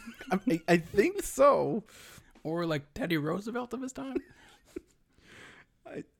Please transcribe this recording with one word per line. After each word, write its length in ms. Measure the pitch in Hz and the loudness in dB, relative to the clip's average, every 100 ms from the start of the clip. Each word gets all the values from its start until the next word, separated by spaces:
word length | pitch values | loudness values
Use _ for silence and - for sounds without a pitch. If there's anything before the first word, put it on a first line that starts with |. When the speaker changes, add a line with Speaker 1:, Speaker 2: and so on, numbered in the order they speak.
| - | -14
Speaker 1:
<laughs> 180 | - - | -14 -4
Speaker 2:
I, 80 | 190 - | -2 0
I, 100 | - - | 0 4
I 100 | 170 | 2
think 460 | 160 202 277 403 | 4 2 2 2
so. 600 | - - 285 175 139 160 - - - - - - | -4 4 6 6 2 -2 -6 -18 -20 -20 -20 -12
Speaker 1:
Or, 240 | 151 165 170 | -6 -2 0
like, 260 | 151 143 | -2 -4
Teddy 240 | - 196 165 | -8 -2 0
Roosevelt 560 | 147 180 214 240 247 | 0 -4 -4 -6 -6
of 80 | 233 | -8
his 120 | 262 | -8
time? 240 | 269 269 262 - - - - _ - - _ _ | -10 -6 -8 -8 -20 -20 -20 _ -18 -18 _ _
<laughs> 800 | _ - - - - - _ - | _ -20 -20 -20 -20 -20 _ -16
Speaker 2:
I, 160 | 151 - | -14 -14